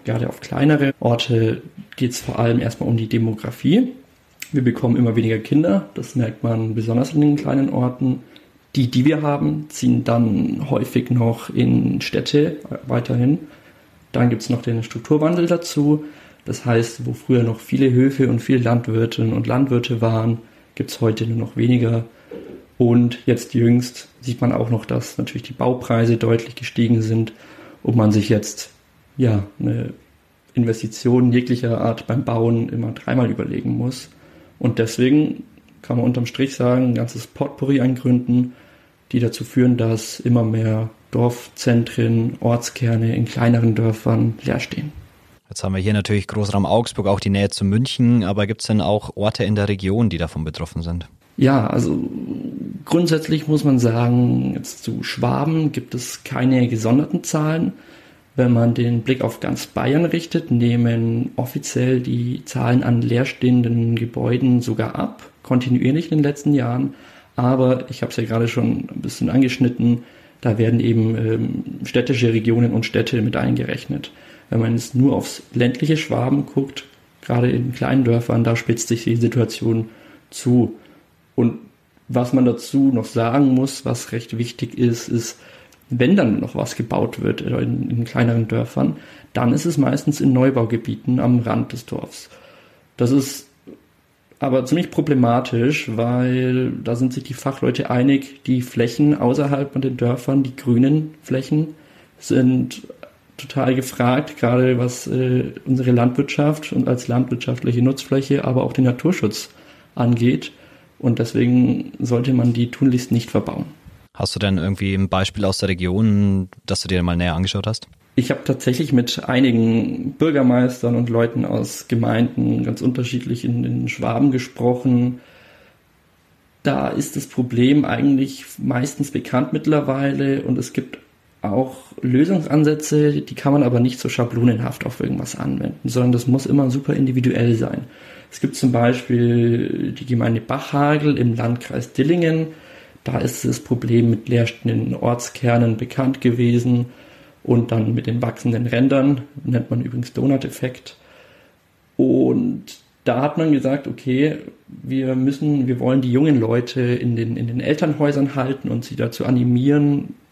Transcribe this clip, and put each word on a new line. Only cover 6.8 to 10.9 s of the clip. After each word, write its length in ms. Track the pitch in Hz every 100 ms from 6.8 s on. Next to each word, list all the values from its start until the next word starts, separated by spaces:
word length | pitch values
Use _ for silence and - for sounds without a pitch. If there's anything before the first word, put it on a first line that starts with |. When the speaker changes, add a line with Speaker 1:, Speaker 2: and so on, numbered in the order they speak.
| 110 117 131
Speaker 1:
in 80 | 151
den 140 | 147 147
kleinen 340 | 139 135 139
Orten. 540 | - 123 123 131 127 - - _ _ _ -
Die, 160 | 123
die 120 | 127
wir 200 | 143 151
haben, 420 | 151 143 151 151 -
ziehen 340 | - 123 120
dann 640 | 117 117 113 - - - 139
häufig 400 | 151 -